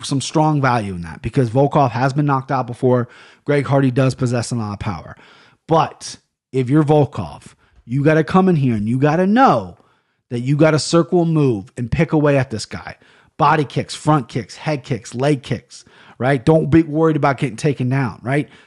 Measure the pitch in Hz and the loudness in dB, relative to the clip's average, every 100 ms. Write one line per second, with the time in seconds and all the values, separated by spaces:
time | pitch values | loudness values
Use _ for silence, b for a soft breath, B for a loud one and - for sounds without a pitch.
0 | - 139 - 156 156 151 135 120 104 90 | -6 -4 -2 0 2 2 0 0 -4 -8
1 | 82 78 117 123 123 123 139 156 135 117 | -10 -10 -6 -2 0 2 2 2 0 0
2 | 135 135 147 135 131 139 117 - 131 123 | -2 0 0 -2 -2 -6 -6 -2 0 2
3 | 117 B B B - 143 127 139 135 123 | 0 B B B -2 -2 2 2 2 2
4 | 131 127 123 120 - 123 107 101 - 87 | 0 0 -2 -2 -4 -6 -6 -8 -8 -10
5 | - - b b b b - 160 131 - | -12 -20 b b b b 0 0 0 -4
6 | - - _ _ _ 127 123 147 147 151 | -18 -18 _ _ _ -4 0 2 4 4
7 | 139 - - - - _ _ _ - 131 | 2 -2 -12 -12 -20 _ _ _ -6 0
8 | 143 156 156 190 185 170 135 110 104 127 | 2 2 2 2 2 2 0 0 -2 0
9 | 143 160 185 220 262 131 92 - _ _ | 0 2 2 4 4 2 -2 -14 _ _
10 | _ _ - 120 127 147 156 151 - 170 | _ _ -10 -6 -2 2 4 2 2 0
11 | 165 180 165 160 139 110 98 - 120 135 | 2 2 2 2 2 0 -6 -10 -4 -2
12 | 165 156 147 139 127 107 - 98 - - | 0 2 2 2 0 -6 -10 -14 -14 -18
13 | b b b - 151 156 143 - - - | b b b 0 2 2 0 -6 -8 -4
14 | 151 151 117 - 104 - - 151 - 117 | 0 0 0 -8 -10 -10 -6 -6 -6 -8
15 | - 120 139 143 - 110 - - - B | -8 -4 0 0 -4 -8 -10 -20 -20 B
16 | B B 123 139 113 160 151 160 165 147 | B B -2 0 2 2 4 2 2 2
17 | 160 151 143 135 143 107 156 143 127 135 | 0 2 0 0 -4 -4 -4 -2 -2 -2
18 | 131 - 117 143 143 b | -4 -6 -4 -4 -4 b